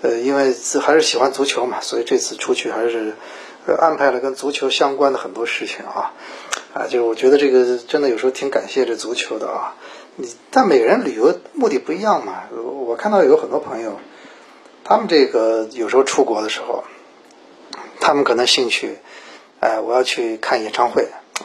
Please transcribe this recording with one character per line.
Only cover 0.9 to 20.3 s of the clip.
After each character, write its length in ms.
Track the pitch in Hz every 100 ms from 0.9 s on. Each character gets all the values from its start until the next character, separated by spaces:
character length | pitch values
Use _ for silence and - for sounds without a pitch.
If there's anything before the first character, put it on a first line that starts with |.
是 80 | 156
喜 140 | 156 117
欢 140 | 135
足 120 | 135
球 220 | 139 120 123
嘛， 140 | 104
所 200 | - 117
以 40 |
这 140 | 120 127
次 160 | -
出 180 | 110 -
去 180 | 123 117
还 160 | 107 117
是， 260 | 117 107 - - - - - -
呃， 100 | -
安 200 | 165 139
排 140 | 139
了 80 | 127
跟 160 | 135
足 160 | 131 135
球 200 | 139 135
相 260 | - 143 139
关 160 | 139
的 60 | 131
很 140 | -
多 140 | 101 117
事 200 | - 110
情 180 | - 98
啊。 260 | 95 - - - - - - -
啊， 120 | - -
就 100 | 123
是 40 |
我 120 | 117
觉 160 | 113 131
得 80 | 143
这 120 | 143
个 280 | 127 123 123
真 240 | - 151
的 60 | 139
有 100 | 113
时 80 | 131
候 60 |
挺 180 | - 139
感 180 | - -
谢 160 | 139
这 120 | 117 110
足 180 | 113
球 240 | 123 - 110
的 100 | 113
啊。 280 | 110 - - - - - -
你， 180 | 123 - -
但 160 | 262 202
每 140 | 131
个 60 | 113
人 180 | 226
旅 100 | -
游 240 | 110 226 277 -
目 160 | 311 151
的 100 | 131
不 140 | -
一 100 | 170
样 240 | 214 170 107
嘛。 180 | - -
我， 120 | 117
我 340 | 120 139 120 117
看 160 | 208
到 100 | 202
有 140 | 139 156
很 140 | -
多 100 | -
朋 220 | - 117
友， 180 | 113 98 - - - - - - - -
他 160 | - -
们 80 | 180
这 200 | 156 131
个 420 | 120 113 113 110
有 180 | 123 107
时 60 |
候 80 | 127
出 220 | 135 -
国 180 | 123 107
的 60 | 107
时 120 | -
候， 220 | - - - - - - - - - - - - - -
他 140 | 147
们 100 | 143
可 100 | 123
能 140 | 120 120
兴 200 | - 117
趣， 300 | - 104 101 - - - - - -
哎， 180 | 113 110
我 160 | 110
要 80 | 127
去 340 | 127 - 117